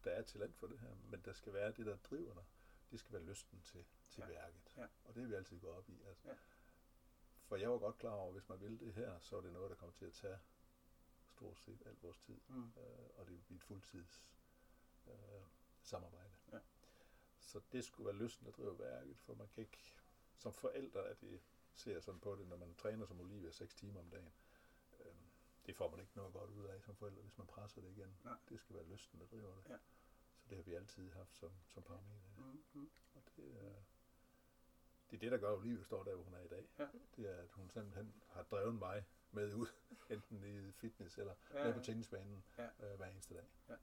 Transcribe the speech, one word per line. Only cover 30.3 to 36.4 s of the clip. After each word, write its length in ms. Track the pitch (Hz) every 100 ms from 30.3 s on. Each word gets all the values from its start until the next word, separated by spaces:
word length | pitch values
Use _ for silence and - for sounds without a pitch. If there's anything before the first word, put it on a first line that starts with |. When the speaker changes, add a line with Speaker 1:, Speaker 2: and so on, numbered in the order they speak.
| -
Speaker 1:
Så 120 | -
det 80 | 95
har 60 |
vi 120 | 90
altid 360 | 85 101 - 92
haft 260 | 90 90 -
som, 160 | 85 95 -
som 140 | -
parameter, 380 | - 127 101 104 - -
ja. 60 |
Speaker 2:
Mm, 220 | 131 277 -
mm. 180 | 147 143 - -
Speaker 1:
Og 80 | - - -
det 200 | 143 120
er, 100 | 101 101 98 - - - - - - - - - - - -
det 60 | 98
er 40 |
det, 120 | 113
der 60 | 123
gør, 140 | 101
at 60 | 101
Olivia 240 | 113 113
står 180 | - 98
der, 100 | 95
hvor 100 | 92
hun 100 | 90
er 60 | 87